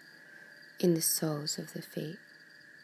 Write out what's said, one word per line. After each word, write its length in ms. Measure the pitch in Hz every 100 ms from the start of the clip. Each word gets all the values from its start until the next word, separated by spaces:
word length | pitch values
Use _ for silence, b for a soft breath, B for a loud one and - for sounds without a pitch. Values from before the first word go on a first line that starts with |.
| - B B B B B - -
in 140 | 180
the 80 | 160
soles 580 | - - 160 147 151 -
of 140 | 160
the 80 | 165
feet, 380 | - - 156 185 - - - - - -